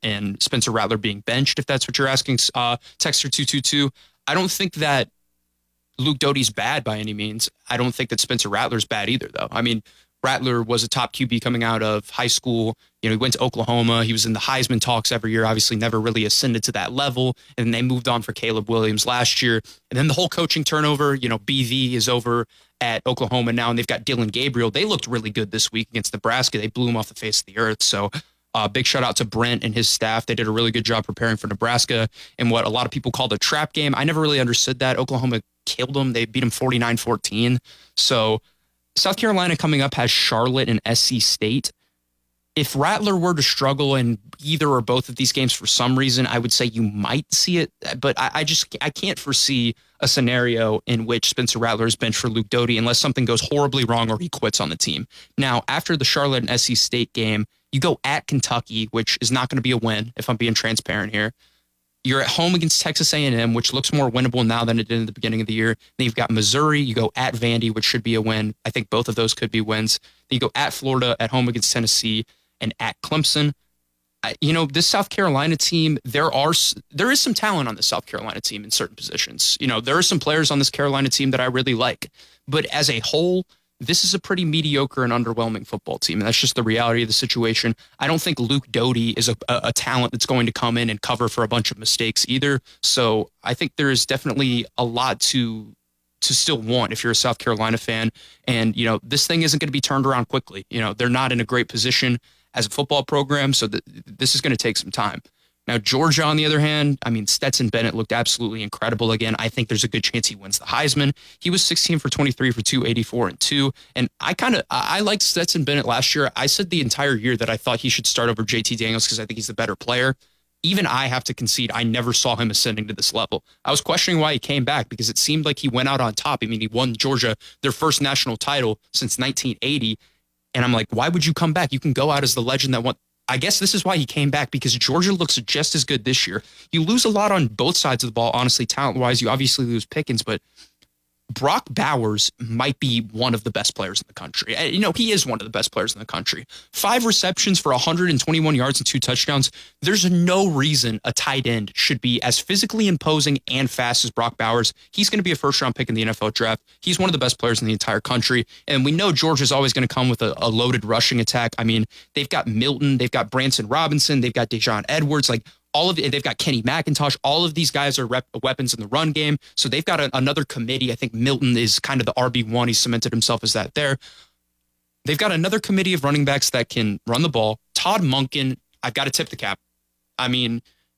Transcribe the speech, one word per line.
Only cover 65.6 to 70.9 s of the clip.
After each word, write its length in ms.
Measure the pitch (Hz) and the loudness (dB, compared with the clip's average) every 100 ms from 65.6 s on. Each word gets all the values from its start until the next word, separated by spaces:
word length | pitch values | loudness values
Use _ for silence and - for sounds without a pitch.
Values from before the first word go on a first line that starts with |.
| 113 113 - - | 0 0 -8 -4
Then 80 | 127 | -2
you've 100 | 120 | 0
got 160 | 117 | 0
Missouri. 480 | 110 101 139 151 147 | 2 2 2 2 2
You 160 | 127 113 | 0 0
go 160 | 113 127 | 0 0
at 160 | 127 | -2
Vandy, 400 | 113 117 117 113 | 0 0 0 0
which 100 | 110 | 0
should 180 | - 120 | -2 -2
be 140 | 117 110 | 0 0
a 60 | |
win. 340 | 110 110 107 - | 0 0 -2 -4
I 60 | 110 | -6
think 200 | 123 107 | -6 -2
both 200 | 110 120 | 0 0
of 60 | 113 | 0
those 180 | 113 | 0
could 180 | - 117 | 0 -2
be 80 | 113 | -2
wins. 400 | 107 110 110 - - _ - | 0 0 0 -2 -6 _ -6
Then 60 | 127 | -2
you 40 | |
go 120 | 123 135 | -2 -2
at 160 | 143 | -4
Florida, 460 | - 139 | -2 -2